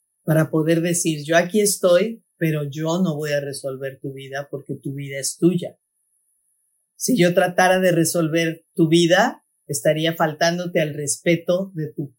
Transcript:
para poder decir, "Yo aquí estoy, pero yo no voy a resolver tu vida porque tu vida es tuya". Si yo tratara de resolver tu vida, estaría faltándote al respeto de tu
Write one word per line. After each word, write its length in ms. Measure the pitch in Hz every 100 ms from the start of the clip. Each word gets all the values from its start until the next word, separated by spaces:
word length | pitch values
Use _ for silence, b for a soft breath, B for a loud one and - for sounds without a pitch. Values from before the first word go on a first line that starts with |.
| _ _
para 260 | - 156 156
poder 300 | 156 156 165
decir, 400 | 170 170 170 151
"Yo 120 | 147 165
aquí 240 | 175 208
estoy, 600 | 202 - 185 175 220 226 _ -
pero 280 | 160 151 143
yo 320 | 143 160 175
no 140 | 185 147
voy 160 | 151
a 80 | 143
resolver 580 | 139 139 139 131 135 135
tu 120 | 143
vida 360 | 135 135 135 143
porque 240 | 139 -
tu 200 | 139 151
vida 240 | 139 139 139
es 180 | 131 -
tuya". 400 | 170 175 - - _ _ _ _ _ _ _ _ _ _ _ -
Si 200 | - 247
yo 140 | 175
tratara 460 | 180 180 180 180 185
de 120 | 185
resolver 760 | 165 160 175 160 165 165 160 _
tu 140 | - 160
vida, 560 | 170 170 180 240 - _ _ -
estaría 480 | 143 160 156 160
faltándote 680 | 165 165 151 170 175 175 175
al 100 | 151
respeto 800 | 143 143 - - 165 170 180 190
de 180 | 180 156
tu 220 | - 143